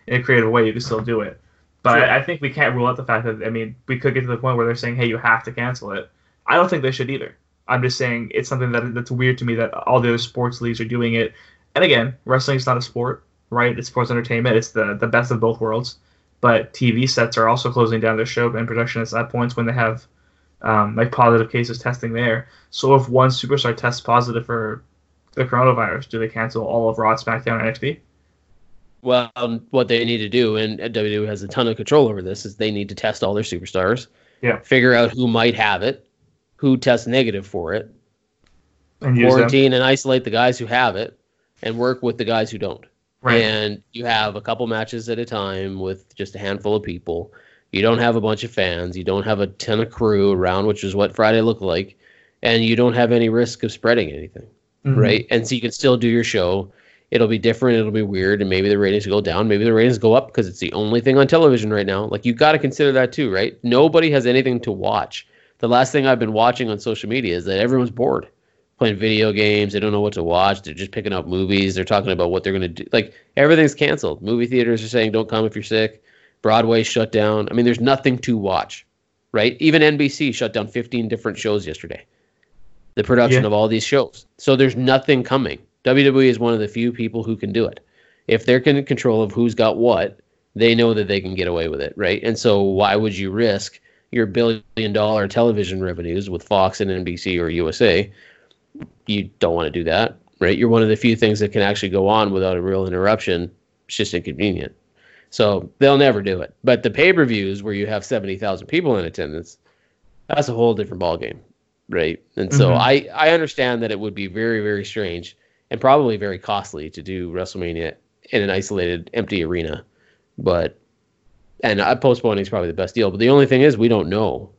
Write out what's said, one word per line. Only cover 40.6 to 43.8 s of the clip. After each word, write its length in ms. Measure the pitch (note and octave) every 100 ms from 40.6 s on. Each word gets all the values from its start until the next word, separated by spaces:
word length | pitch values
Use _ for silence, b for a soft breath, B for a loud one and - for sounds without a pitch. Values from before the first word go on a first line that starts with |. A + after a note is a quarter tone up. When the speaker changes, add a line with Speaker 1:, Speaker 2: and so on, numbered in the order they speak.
| A2+
Speaker 2:
have 280 | A#2+ B2 F#2+
it, 240 | A2+ - _ _ _ _
and 140 | - A2+
work 260 | B2 B2+
with 140 | B2 A#2
the 80 | A2
guys 260 | A2+ A2
who 60 | A2
don't. 280 | G2 - - _ _ _
Speaker 1:
Right. 180 | B2+ A#2
Speaker 2:
And 400 | A2 G#2+ G#2+ G#2